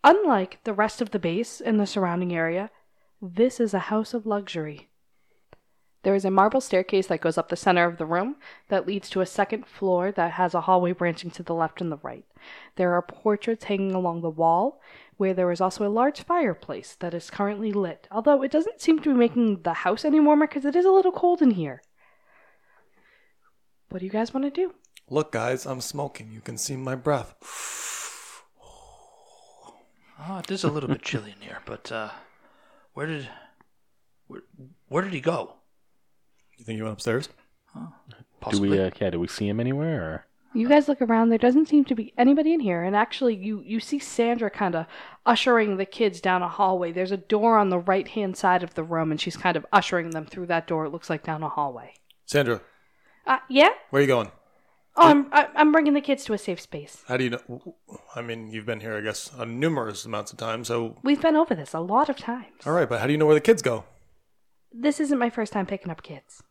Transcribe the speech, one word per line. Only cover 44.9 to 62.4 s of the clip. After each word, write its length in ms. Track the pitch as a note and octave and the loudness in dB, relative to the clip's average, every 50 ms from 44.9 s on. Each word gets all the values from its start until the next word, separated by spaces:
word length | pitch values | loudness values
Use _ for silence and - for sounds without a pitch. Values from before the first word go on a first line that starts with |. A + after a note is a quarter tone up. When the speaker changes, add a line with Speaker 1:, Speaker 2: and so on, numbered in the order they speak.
| - - - - - _ _ | -14 -20 -20 -20 -20 _ _
Speaker 1:
ushering 520 | - B3 A3+ - C4 A#3+ A#3 G#3+ G#3 G3 | 2 2 4 4 4 4 4 4 2 0
the 80 | F#3 G3 | -2 -4
kids 340 | F#3+ - - A3+ G3+ F3+ F3 | -6 -2 0 0 0 0 -2
down 220 | - F#3+ F#3 F3+ | 0 0 0 0
a 60 | F3+ | 0
hallway. 440 | F3 - - G3+ F#3+ F#3+ F3+ F3 E3+ | -4 0 0 2 2 2 0 -2 -4
There's 200 | E3 F3+ F#3 F#3 | -2 -4 -2 -2
a 60 | G3 | -4
door 420 | F#3+ - _ A3 G#3 G#3+ A#3 A3+ G#3+ | -6 -2 _ 0 2 4 4 6 6
on 100 | G#3 F#3+ | 4 4
the 80 | F3+ | 2
right-hand 580 | F3 E3+ G3 F#3+ G3 - - - A3+ G3+ F#3+ F#3 | 0 2 2 0 0 0 -4 -6 -4 -4 -4 -4
side 260 | - - F#3 F3+ F3+ F3 | 0 2 2 2 2 0
of 100 | E3 _ | -4 _
the 100 | - D#3+ | -10 -6
room, 280 | E3 E3 D#3+ D#3+ D#3+ | -2 -2 -2 0 -2
and 100 | D#3 D3+ | -2 -4
she's 160 | - F3+ - | -4 -8 -8
kind 180 | - - F#3 E3 | -2 -2 -2 -2
of 120 | E3+ - - | -2 -2 4
ushering 400 | - G3 - - F#3+ F3 E3 E3 | 2 2 4 4 -2 -2 -4 -4
them 140 | E3 D#3 D#3 | -8 -10 -10
through 220 | - - F#3 F3+ | -10 -12 -12 -4
that 180 | F3 E3+ E3 E3 | -2 -2 -2 -2
door, 200 | - E3+ D#3+ D#3 | -2 -4 -4 -4
it 40 | D3 | -6
looks 220 | C#3+ E3+ - - | -8 -10 -6 -6
like, 120 | E3 D3 - | -8 -6 -6
down 200 | E3+ D#3 D#3 D#3+ | -8 -8 -6 -6
a 60 | D3 | -6
hallway. 440 | - D3+ D3 C#3 B2 A2+ A#2+ - - _ _ _ - _ _ | -4 -4 -4 -4 -6 -12 -18 -20 -20 _ _ _ -20 _ _
Speaker 2:
Sandra. 360 | - - D3 C#3 A#2+ A#2 G2 - _ _ _ _ _ _ _ _ _ _ _ _ | -2 0 0 2 2 -2 -4 -6 _ _ _ _ _ _ _ _ _ _ _ _
Speaker 1:
Uh, 100 | - C4 C4 - - | -2 -2 -2 -2 0
yeah? 200 | B3+ C#4 D4+ G4+ B4+ - - _ | 4 6 6 6 4 0 -10 _
Speaker 2:
Where 80 | - C#3 | 2 4
are 20 | |
you 60 | C#3+ | 4
going? 240 | C3+ C3 A#2+ G#2+ G2 - - _ _ _ _ _ _ _ _ _ _ _ - | 4 4 2 0 -4 -12 -20 _ _ _ _ _ _ _ _ _ _ _ 8
Speaker 1:
Oh, 100 | E4+ D#4+ | 8 8
I'm, 180 | D4 C#4+ C4+ C#4 | 8 6 4 4
I, 160 | - D4 C#4+ - - | 4 4 4 4 4
I'm 160 | - D4+ D4+ | 4 6 6
bringing 220 | D4+ D#4+ D4+ D4 C#4+ | 6 6 4 4 2
the 80 | C#4+ | 0
kids 240 | C#4+ - C#4 C4+ - | 0 0 -2 -2 -2
to 80 | - G#3+ | -6 -6
a 60 | G3+ | -4
safe 200 | - - F3 - | -4 -6 -8 -8
space. 440 | - _ - D3 D3 - - - _ | -10 _ -14 -14 -14 -14 -20 -20 _
Speaker 2:
How 100 | - B2+ | -4 -2
do 60 | B2+ C3 | 0 0
you 40 | B2 | -2
know? 460 | A#2+ B2 _ - A#2+ - _ F3+ - _ _ - - - - - - | -2 -6 _ -14 -16 -14 _ -20 -20 _ _ -20 -20 -20 -20 -14 -12
I 80 | A#2+ A#2+ | -12 -8
mean, 240 | A#2 A2+ A2+ A2 | -8 -10 -10 -10
you've 180 | G#2+ A2 A2 G#2 | -12 -12 -10 -6
been 140 | A#2 A2+ G#2+ | -6 -8 -6
here, 180 | G#2 A2+ A2 | -6 -8 -6
I 40 | G#2 | -4
guess, 280 | G#2 G#2+ G#2 - - - C#3+ | -4 -6 -6 -6 -12 -14 -12
uh, 80 | B2 A#2 | -12 -10
numerous 600 | A#2 A#2 B2 D3 E3 D#3+ C3+ A#2 A2 G2+ F#2+ - | -8 -4 -2 -2 0 0 -2 -4 -6 -8 -12 -10
amounts 260 | A2+ A2 G#2 G#2 - | -8 -8 -8 -8 -10
of 80 | - - | -12 -10
times, 300 | A2+ A2+ A2+ A#2 A#2+ - | -6 -6 -6 -6 -6 -4
so 280 | A#2+ A#2 A#2 A2+ - - - | -4 -4 -4 -6 -8 -4 0
Speaker 1:
We've 180 | C4+ D4 - | 0 0 2
been 140 | - E4 D#4 | 2 2 4
over 180 | D4+ E4 - G#3+ | 4 2 2 -2
this 200 | D#3+ C#3+ - - | -6 -6 -8 -8
a 40 | D#3+ | -8
lot 300 | E3+ F3+ G3+ - D4+ - | -4 0 0 0 2 0
of 80 | C4 | -4
times. 480 | - - - A#3+ B3 | -6 -6 -10 -10 -10